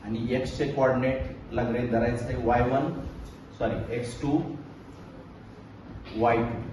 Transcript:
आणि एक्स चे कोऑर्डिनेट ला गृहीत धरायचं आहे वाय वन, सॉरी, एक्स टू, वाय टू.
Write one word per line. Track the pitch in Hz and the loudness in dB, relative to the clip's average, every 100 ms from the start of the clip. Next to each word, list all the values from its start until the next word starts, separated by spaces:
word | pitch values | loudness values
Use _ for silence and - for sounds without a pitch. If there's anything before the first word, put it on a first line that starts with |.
आणि | 104 113 117 | 0 0 2
एक्स | 127 131 - | 2 2 2
चे | 139 | 2
कोऑर्डिनेट | 139 127 123 131 131 - - - | 6 6 6 2 2 -2 -6 -4
ला | 123 | 0
गृहीत | 120 120 120 | 2 0 2
धरायचं | 117 120 123 | 4 4 2
आहे | - - 117 | -2 0 4
वाय | 120 127 | 4 4
वन, | 135 151 - - - - - - - | 4 2 -2 -8 -10 -12 -14 -18 -4
सॉरी, | 113 113 110 | -2 -2 -4
एक्स | 120 120 - | -4 -4 -4
टू, | 143 156 - - - - - - - - - - - - - - - - - 107 | 2 2 0 -8 -12 -16 -18 -18 -18 -16 -16 -18 -18 -18 -18 -18 -16 -14 -8 2
वाय | 117 117 | 4 4
टू. | 117 - - | 2 -4 -8